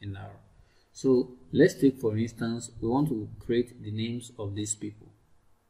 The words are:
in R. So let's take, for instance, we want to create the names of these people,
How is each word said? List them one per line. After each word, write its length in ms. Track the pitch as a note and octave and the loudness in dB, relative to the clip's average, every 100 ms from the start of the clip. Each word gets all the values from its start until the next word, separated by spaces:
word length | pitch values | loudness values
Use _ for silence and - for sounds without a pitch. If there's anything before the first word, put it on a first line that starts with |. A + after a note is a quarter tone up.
in 160 | G2+ G2 | -12 -12
R. 220 | G2+ - _ - _ _ _ - | -14 -16 _ -20 _ _ _ -2
So 420 | C3+ B2+ B2+ - - | 4 4 2 -8 -2
let's 220 | G#2 F3 | 6 6
take, 260 | - C#3 - | 6 4 4
for 160 | A2+ G#2+ | 0 0
instance, 540 | A2+ - A#2 A#2 - - | -2 -2 -4 -4 -8 -6
we 80 | A2+ | 0
want 220 | C3 D3+ | 0 0
to 180 | A2+ G#2+ - | -2 -6 -10
create 420 | - A#2+ A#2+ - | -2 0 0 -6
the 100 | G#2+ | -8
names 400 | G#2+ A2+ A#2+ A#2+ - | -4 -4 -6 -10 -10
of 160 | G2+ | -8
these 220 | G2+ G#2+ - | -6 -6 -6
people, 320 | G#2 G#2+ - _ _ _ _ _ | -8 -12 -20 _ _ _ _ _